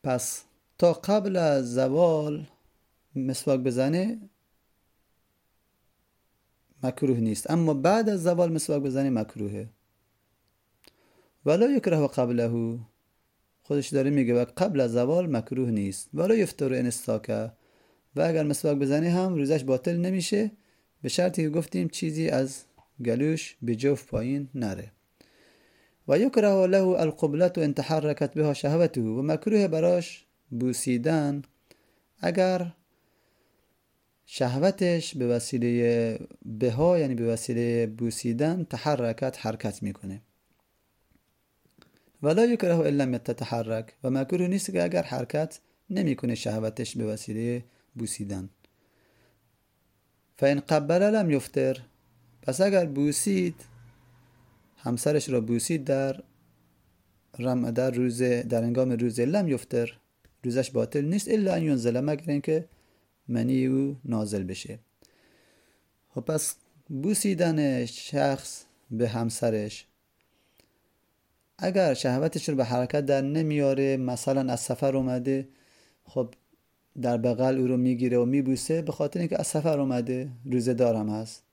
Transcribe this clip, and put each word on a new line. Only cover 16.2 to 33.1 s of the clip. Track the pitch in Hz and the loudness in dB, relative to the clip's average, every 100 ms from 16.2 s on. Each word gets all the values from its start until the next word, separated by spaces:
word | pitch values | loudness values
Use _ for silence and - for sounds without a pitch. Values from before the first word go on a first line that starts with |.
| 185 | 2
یفطر | 220 180 - 139 | 2 2 -2 -2
ان | 127 123 | 0 -2
استاک، | - - 110 - 107 113 - _ _ _ _ _ 143 | -4 -4 -4 -2 -4 -6 -12 _ _ _ _ _ 0
و | |
اگر | 165 160 | 2 2
مسواک | 151 143 156 143 | 0 0 0 2
بزنه | 139 147 170 | 2 2 2
هم | 175 185 | 2 2
روزش | 165 139 156 | 0 2 0
باطل | 131 127 180 170 | 2 0 0 0
نمیشه، | 180 190 170 208 214 - _ _ _ _ | 0 -2 0 0 -2 -6 _ _ _ _
به | 143 | -4
شرطی | - 180 170 | 0 0 0
که | 156 | 0
گفتیم | 160 156 185 165 | -2 -2 -2 -2
چیزی | - 165 151 160 | -2 -4 -2 0
از | 131 135 139 - _ _ - | 0 -2 -6 -18 _ _ -6
گلوش | 120 117 147 156 - - | -2 0 0 -2 -6 -8
به | 120 113 | -4 0
جوف | 135 139 - | 0 0 -4
پایین | 110 120 143 135 | -6 -2 -4 -6
نره. | 131 110 95 107 _ _ _ _ _ _ _ _ _ _ _ - | -6 -6 -6 -12 _ _ _ _ _ _ _ _ _ _ _ 2
و | 147 | 4
یکره | 254 - 208 196 185 | 4 4 4 6 6
لَهُ | 190 185 | 6 4
الْقُبْلَةُ | 180 160 147 156 147 180 180 | 4 0 0 0 2 2 2
ان | 151 | 0
تحرکت | 139 139 160 151 143 143 | 0 0 0 0 0 -2
بِهَا | 151 151 | 2 0
شَهَوَتُهُ، | 143 143 165 165 131 | 2 0 2 2 2
و | 110 113 | -2 0
مکروه | 147 156 220 208 190 | 0 0 2 2 2
بَرَاش | 160 170 180 170 - _ _ _ | 2 2 2 -2 -14 _ _ _
بوسیدن | 120 127 120 135 123 139 160 147 143 - _ _ - _ _ _ _ | -2 -2 -2 0 0 2 0 0 -4 -8 _ _ -20 _ _ _ _
اگر | 175 175 185 180 175 - _ _ _ | -2 2 2 2 -4 -10 _ _ _